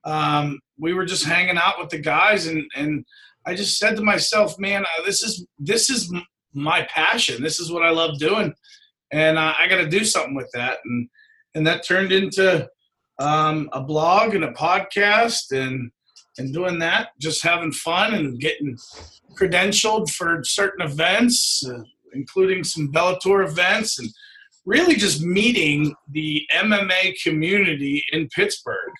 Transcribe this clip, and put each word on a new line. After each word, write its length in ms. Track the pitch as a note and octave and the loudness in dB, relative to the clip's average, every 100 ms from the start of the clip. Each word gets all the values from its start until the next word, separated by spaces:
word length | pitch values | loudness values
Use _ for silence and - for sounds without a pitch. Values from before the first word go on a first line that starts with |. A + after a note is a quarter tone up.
um, 560 | D#3 D#3 D3+ D3 D3 C#3 _ - | -4 -2 2 2 0 -6 _ -6
we 160 | D#3+ | -4
were 120 | F#3 F3+ | -2 -2
just 180 | F#3 | -2
hanging 340 | D3+ E3+ F3+ F3 | 0 0 2 2
out 220 | F3+ G3+ | 0 0
with 100 | D#3+ | -8
the 100 | D#3+ | -6
guys, 480 | D3+ D3 G3 G#3 D#3+ | -2 2 4 2 0
and, 220 | D#3+ C#3+ C3+ | -6 -6 -6
and 300 | D3+ D3+ - _ - _ - | -4 -4 -8 _ -20 _ -8
I 100 | F3+ | -6
just 220 | G3+ - | -2 0
said 180 | G#3+ G#3+ | 0 2
to 60 | |
myself, 580 | G#3 F#3 - G#3+ G#3 - | 0 0 2 0 -2 -6
"Man, 240 | G3 G3+ | -4 -2
uh, 220 | F#3 E3 F3+ | -4 -4 -2
this 180 | G3 | -2
is, 220 | A3 F3+ F3 _ | -4 -8 -12 _
this 300 | D3 A3+ - | -2 0 2
is 220 | B3 E3+ | 0 -4
m-, 120 | F3 - _ _ | -8 -10 _ _
my 280 | C#3+ D3 E3+ D#3 | -6 -2 -2 -2
passion. 520 | E3 E3 A#3 - A2+ | 0 0 2 0 -2
This 180 | D#3 D3+ | -4 -4
is 100 | E3+ | -4
what 120 | E3+ | 0
I 80 | E3 | 2
love 280 | E3 E3 C#3+ | 2 0 0
doing, 340 | D#3 G#3+ F#3 - _ - _ _ _ | 0 0 -2 -6 _ -20 _ _ _
and, 260 | D3 D#3 D#3+ | 2 4 4
uh, 160 | D#3 D3 | 2 2
I 100 | F3 | 2
gotta 200 | F#3 D#3 | 2 2
do 160 | F#3 | 0
something 320 | G#3+ F3+ C#3 C#3 | 2 0 -2 -6
with 140 | B2 | -8
that." 260 | A#2+ B2 - | -6 -6 -6
And, 240 | - A#2+ A#2 _ _ _ _ D#3 | -4 -4 -6 _ _ _ _ 0
and 100 | D#3 | 0
that 180 | E3 - | 0 0
turned 260 | F#3 F#3+ | 0 4
into, 560 | F#3+ G3 F#3+ F#3+ E3+ A#2+ _ _ _ _ - | 2 2 2 4 4 -2 _ _ _ _ -4
um, 500 | C#3 D3+ D#3 D#3 C#3 | 0 2 2 0 -4
a 100 | C3+ | -8
blog 520 | C3+ D3+ E3 F#3+ A3 | -2 0 4 6 4
and 100 | G3+ | 2
a 80 | D3 | -2
podcast, 1000 | - D#3+ F#3+ F#3+ G3+ G3+ G#3+ A#3 - - | -2 0 0 0 2 4 6 4 0 -2
and, 400 | C3+ C3 C3 A#2+ _ _ - _ - | -2 -2 -4 -8 _ _ -20 _ -10
and 120 | C3+ | -6
doing 280 | D#3 F3+ E3+ | -4 -2 -2
that, 300 | E3 G3 A3+ _ | 0 0 -2 _
just 240 | D3+ D3+ | -6 -2
having 280 | E3 E3+ D#3+ | 0 0 -2
fun 440 | - - F3 F3 G#3 | -6 -2 0 0 0
and 240 | C#3+ A#2+ | -2 -4
getting 360 | D#3 D3+ C#3+ A#2+ - - - - _ - | -4 -4 -6 -8 -16 -20 -20 -20 _ -2
credentialed 720 | F#3+ F3+ F#3+ G#3+ A3 A3+ G#3+ | 0 2 2 2 2 0 -2
for 340 | - E3+ E3 | -4 -2 -2
certain 400 | C3+ - G3 F#3 | -2 0 -2 -2
events, 800 | E3 C#3+ E3+ G3+ A#3+ A#3+ - - B2+ | -6 0 2 4 4 2 0 -2 -4
uh, 160 | A#2+ A2 _ _ | -10 -14 _ _
including 500 | C3 - F#3+ F#3+ F#3 | -12 -6 0 2 2
some 280 | D#3+ E3 C#3+ | -4 -4 -2
Bellator 540 | D#3 F3+ F3+ F#3+ G3 F#3 | 0 0 0 2 2 2
events, 540 | D#3+ F3+ A3 G#3+ - | 2 2 2 -2 -6
and 100 | - - - - - _ F3+ | -8 -14 -20 -20 -20 _ 0
really 300 | A#3+ F4+ D4 | 2 4 4
just 260 | G3+ C#3+ | 2 0
meeting 720 | E3 F#3 A3+ A3+ D#3 D3 D3+ C#3+ - | 0 2 2 2 2 2 0 -2 -10
the 340 | D3 D#3 D3+ - | -6 -4 -4 0
M 220 | D#3+ G#3 | 0 2
M 160 | G#3 G3 | 0 2
A 240 | F#3 F#3 F#3 | 0 0 0
community 800 | E3 D#3 D#3+ G3+ F#3 D3 C#3 C#3+ - | -2 0 0 2 2 0 -2 -4 -2
in 140 | D#3+ D#3 | -4 -4
Pittsburgh 640 | - G3+ - - G2 - | -2 -2 -2 -6 -8 -8